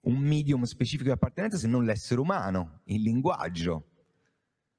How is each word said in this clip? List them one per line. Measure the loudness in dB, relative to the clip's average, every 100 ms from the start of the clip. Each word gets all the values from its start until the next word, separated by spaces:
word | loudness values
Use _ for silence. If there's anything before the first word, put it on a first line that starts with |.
un | 0 2
medium | 2 2 2 0
specifico | 0 -2 -2 0 0
di |
appartenenza | 0 0 -2 -4 -2
se | 0
non | 2
l'essere | 2 0 0 0
umano, | 2 0 0 -2 -4 -10 -4
il | 0
linguaggio. | 2 2 0 0 -4 -4 -2 -4 -8 _ _ _ _ _ _ _ _